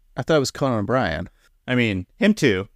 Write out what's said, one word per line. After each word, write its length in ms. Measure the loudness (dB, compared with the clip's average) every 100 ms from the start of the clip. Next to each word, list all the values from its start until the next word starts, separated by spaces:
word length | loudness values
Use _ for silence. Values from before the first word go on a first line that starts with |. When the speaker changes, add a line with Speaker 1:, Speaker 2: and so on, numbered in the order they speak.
| _ -8
Speaker 1:
I 60 |
thought 140 | 0 0
it 40 |
was 100 | 0
Conan 300 | -2 -2 -2
O'Brien. 480 | -2 0 0 -4 -8 _ _ _ -4
Speaker 2:
I 60 | 0
mean, 300 | 0 -2 -6 0
him 180 | 0
too. 340 | 2 2 2 -4